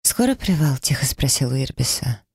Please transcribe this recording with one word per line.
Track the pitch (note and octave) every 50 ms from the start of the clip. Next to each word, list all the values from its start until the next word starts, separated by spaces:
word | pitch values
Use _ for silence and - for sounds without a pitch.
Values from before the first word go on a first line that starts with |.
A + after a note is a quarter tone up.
"Скоро | - - - - A#3+ C4 C4
привал?" — | - - - F#3 D3+ D#3 D3 C3+ C3
тихо | - - C#3+ - C#3
спросил | - - - D3 C3+ - - C#3 B2
у | B2+
Ирбиса. | C3+ C3+ - - - B2+ - - - - C3 A#2 - _ _